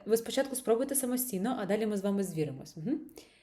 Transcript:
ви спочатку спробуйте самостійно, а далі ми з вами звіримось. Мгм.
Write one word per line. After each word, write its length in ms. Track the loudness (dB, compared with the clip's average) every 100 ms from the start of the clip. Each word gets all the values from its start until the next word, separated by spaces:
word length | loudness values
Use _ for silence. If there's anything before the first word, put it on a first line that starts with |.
| 2
ви 100 | 2
спочатку 400 | 2 0 0 -2
спробуйте 380 | 2 2 2
самостійно, 640 | 0 0 0 0 0 0 -2
а 60 | 0
далі 200 | 0 2
ми 100 | 0
з 40 |
вами 240 | 0 0
звіримось. 520 | 0 0 -2 -2 -12 -6
Мгм. 240 | -2 -2 -4 -18 -20 _